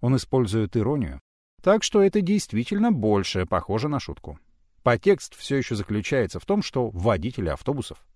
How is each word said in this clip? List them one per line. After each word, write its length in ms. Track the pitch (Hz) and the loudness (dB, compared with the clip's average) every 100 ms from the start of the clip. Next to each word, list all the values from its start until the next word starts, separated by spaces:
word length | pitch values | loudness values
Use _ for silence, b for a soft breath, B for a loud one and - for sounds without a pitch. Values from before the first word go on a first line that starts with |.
Он 160 | 120 131 | 0 0
использует 600 | - 131 113 110 104 117 | 0 0 2 0 0 0
иронию. 440 | 107 147 90 64 _ _ _ _ | 0 0 -4 -8 _ _ _ _
Так 200 | 180 214 | 2 2
что 200 | - 214 | 4 4
это 180 | 196 208 | 4 2
действительно 720 | 175 208 - 110 123 202 233 | 2 0 0 -4 -2 0 2
больше 560 | 165 107 104 95 95 90 | 2 2 2 0 -2 0
похоже 420 | 90 - 98 147 | -2 0 -2 -2
на 120 | 143 | -4
шутку. 400 | - - - 76 _ _ _ _ | -6 -12 -12 -16 _ _ _ _
Подтекст 540 | - 117 196 196 - - | 0 2 4 2 0 -14
всё 200 | - 139 | -4 -2
ещё 200 | 120 110 | -2 -4
заключается 640 | 98 104 98 139 104 90 | -2 -4 0 0 0 -4
в 60 | - | -2
том, 160 | 208 | -2
что 260 | - 135 117 | -2 -2 -4
водители 600 | 92 104 95 107 123 87 | 0 0 0 -2 -4 -4
автобусов 540 | 69 - 143 - - _ | -4 -4 -4 -6 -12 _